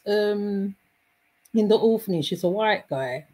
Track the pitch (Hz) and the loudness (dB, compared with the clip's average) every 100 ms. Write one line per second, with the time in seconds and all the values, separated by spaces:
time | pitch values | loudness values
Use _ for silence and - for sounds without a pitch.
0 | - 208 208 208 208 202 196 196 _ _ | -2 0 0 -2 -2 -4 -4 -8 _ _
1 | _ _ _ _ _ 220 214 214 226 226 | _ _ _ _ _ 0 4 4 4 2
2 | 220 175 147 175 180 190 220 208 - 135 | 0 -2 -2 -2 -2 0 0 0 -2 -6
3 | 131 160 156 | -4 -8 -12